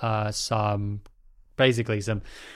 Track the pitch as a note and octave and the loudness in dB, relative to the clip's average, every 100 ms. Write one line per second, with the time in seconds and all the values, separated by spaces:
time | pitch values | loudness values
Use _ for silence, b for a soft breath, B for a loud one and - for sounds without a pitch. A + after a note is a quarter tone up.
0 | A#2 A2 G#2+ G#2 - A2 G#2 G#2 G#2 G#2 | -2 0 0 -2 -2 0 2 0 -2 -4
1 | - - - - - - C3 A#2 A2+ G#2+ | -10 -20 -20 -20 -8 2 4 4 0 -2
2 | G2 G#2+ B B B | 0 -4 B B B